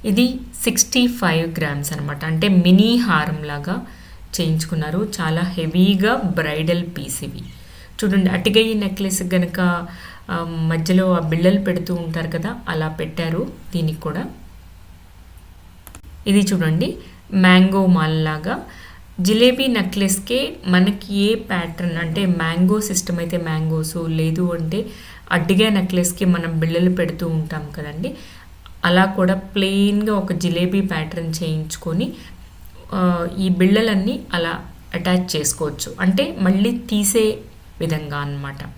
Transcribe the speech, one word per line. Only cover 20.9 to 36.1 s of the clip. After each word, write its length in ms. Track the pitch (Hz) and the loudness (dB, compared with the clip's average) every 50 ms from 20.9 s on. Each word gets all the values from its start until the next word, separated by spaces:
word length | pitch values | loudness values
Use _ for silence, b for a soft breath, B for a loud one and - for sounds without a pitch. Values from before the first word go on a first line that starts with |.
| 202 196 - - 202 | 2 -2 -6 -4 0
ఏ 200 | 196 202 208 226 | 2 2 2 2
ప్యాటర్న్ 640 | 226 226 - 196 175 170 165 160 - 180 175 165 165 | 0 -2 -4 -4 -4 -4 -4 -6 -4 -4 -2 -2 -2
అంటే, 280 | 170 160 160 202 196 | -2 -2 0 0 2
మ్యాంగో 540 | 180 175 170 165 160 165 170 185 185 208 214 | 2 2 2 0 -2 2 4 4 4 4 2
సిస్టమ్ 380 | 208 - 190 180 - - 175 170 | 0 -2 -2 -4 -2 -2 -4 -4
అయితే 180 | 170 170 180 | -2 -2 -2
మ్యాంగోస్, 600 | 170 170 165 160 160 160 160 160 160 156 160 - | -4 -2 -2 -2 -2 0 0 0 -2 -2 -4 -4
లేదు 560 | 170 170 165 160 160 160 160 160 175 180 175 170 | -4 -4 -2 0 0 0 0 0 0 0 0 0
అంటే 360 | 165 160 160 170 214 - B B B B B B B B - | -2 -4 -2 -2 -4 -4 B B B B B B B B -2
అడ్డిగా 400 | - 175 165 175 190 185 220 220 | 0 0 2 2 4 4 4 4
నెక్లెస్కి 540 | 208 190 185 180 185 180 175 - - - 196 | 4 2 2 2 2 0 0 0 -2 0 2
మనం 360 | 180 180 170 165 165 165 160 | 2 2 2 0 -2 0 0
బిళ్ళలు 300 | 165 165 170 170 180 185 | 0 2 2 2 2 2
పెడుతూ 380 | 180 180 170 - 170 160 175 165 | 2 2 -2 -2 -2 -4 -4 -2
ఉంటాం 420 | 160 156 156 - 160 156 147 143 - | -2 -2 -4 -4 -6 -8 -8 -10 -10
కదండి, 380 | 165 147 147 147 160 208 277 294 B B B B B B B B B - - - - - | -10 -10 -10 -8 -6 -6 -6 -8 B B B B B B B B B -20 -20 -10 -2 0
అలా 200 | 175 175 185 190 | 2 4 4 4
కూడా 300 | 196 196 190 185 180 190 | 2 2 0 2 2 2
ప్లెయిన్గా 800 | 185 - - - 202 190 196 196 196 202 202 202 208 214 220 214 | -2 -4 -4 -2 -2 0 0 2 2 2 2 2 2 0 0 0
ఒక 180 | 196 185 - | 0 0 -2
జిలేబీ 480 | 180 160 180 175 170 170 180 180 190 196 | -4 -2 -2 -2 0 0 0 0 0 0
ప్యాటర్న్ 540 | 185 - 170 156 156 156 - 170 165 165 160 160 | 0 0 -2 -4 -4 -6 -6 -6 -6 -6 -6 -4
చేయించుకొని, 680 | 175 160 156 156 156 156 - - - 170 160 185 254 - B B B B B B B B - - - - - - - - | -4 -4 -4 -4 -4 -6 -10 -10 -6 -4 -2 -2 -2 -4 B B B B B B B B -20 -20 -20 -20 -20 -20 -14 -6
ఆ, 360 | - 190 180 180 175 170 170 170 - 196 | -2 0 2 2 2 2 -2 -4 -2 -2
ఈ 100 | 190 185 | 0 0
బిళ్ళలన్నీ 720 | 180 180 180 190 202 220 226 226 208 190 190 233 247 - - - | 4 4 4 6 6 4 4 2 0 0 0 0 -4 -4 -6 -6
అలా 320 | - 170 165 165 - - - - - - - - - | -4 -2 -2 -2 -4 -6 -10 -16 -18 -20 -14 -8 -8
అటాచ్ 420 | 165 170 180 180 185 180 - - | -4 0 2 2 2 0 0 -2
చేసుకోవచ్చు. 600 | 156 143 - - - 156 147 147 - - - - - | -2 -2 -2 -2 -2 -4 -6 -4 -6 -10 -10 -4 0
అంటే 360 | 180 185 | 2 2